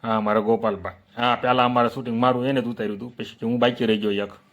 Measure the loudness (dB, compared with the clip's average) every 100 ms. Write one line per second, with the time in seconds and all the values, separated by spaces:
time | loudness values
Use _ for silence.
0 | 0 -2 2 0 2 0 0 -4 -10 -14
1 | _ -2 0 0 2 2 2 4 0 0
2 | -6 2 2 2 0 -2 -2 -6 -6 -6
3 | -12 -12 -14 -8 -4 2 2 2 0 2
4 | 0 -2 -4 -10 _